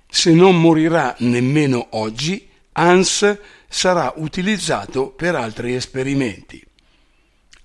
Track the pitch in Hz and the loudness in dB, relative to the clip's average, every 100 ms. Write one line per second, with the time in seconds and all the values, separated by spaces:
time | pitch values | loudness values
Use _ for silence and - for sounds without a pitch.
0 | _ - 175 165 190 175 165 156 160 165 | _ -2 4 6 6 6 4 4 2 0
1 | 131 - 120 120 127 151 143 123 - 110 | -2 -2 -2 0 0 0 0 -2 -4 -6
2 | 110 117 151 196 - _ _ - 170 185 | -6 -6 -6 -6 -10 _ _ -2 2 4
3 | 175 - 208 202 - - - - 185 175 | 2 0 0 -2 -8 -20 -12 -4 0 0
4 | 131 - 156 190 190 202 160 113 92 131 | -2 -6 -8 -4 -4 -4 -4 -6 -4 -6
5 | 135 - 170 156 113 107 120 127 - 131 | -6 -6 -4 -4 -6 -8 -6 -6 -6 -6
6 | 135 139 123 92 - - _ _ _ _ | -4 -2 -4 -8 -18 -20 _ _ _ _
7 | _ _ _ _ _ _ | _ _ _ _ _ _